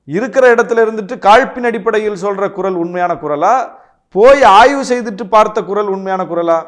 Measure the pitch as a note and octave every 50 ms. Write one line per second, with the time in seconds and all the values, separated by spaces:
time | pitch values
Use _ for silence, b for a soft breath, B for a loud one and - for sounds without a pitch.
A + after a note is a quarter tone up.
0 | _ C3+ D3 F#3+ B3 B3 F#3+ C4+ C4 B3 A#3 A3+ A#3 F#3 A#3 A3+ A3+ A3 A3 A3
1 | G3+ F#3 B3 F3+ - G3 G#3+ A#3+ C4+ - - B3+ A#3+ A#3 A3+ A3+ F#3 A3+ G#3+ G#3+
2 | G#3+ G#3+ G#3 F3 F#3 G#3 G3+ F#3+ G3+ F#3+ F#3+ F3 F#3 F#3+ F#3 F3 E3 E3+ F3 F3+
3 | F3 F3 E3+ - D3+ D3 D3+ C#3+ E3 G3 A#3+ - A#3 - - B B B B B
4 | _ _ _ F#3 A3 C4 C#4 C#4+ C4 G#3+ F#3+ G3+ B3 C4+ C#4+ C4+ C4 G3+ B3 B3
5 | A3+ A#3+ G3+ F#3+ A#3 F#3 A3 G#3+ A3 A3 - A3+ F#3 E3+ G3+ G#3 G#3+ G3+ F#3+ G3
6 | F#3+ F#3+ F#3+ F#3 F#3 D#3+ E3+ E3+ E3+ E3 E3 E3 D#3+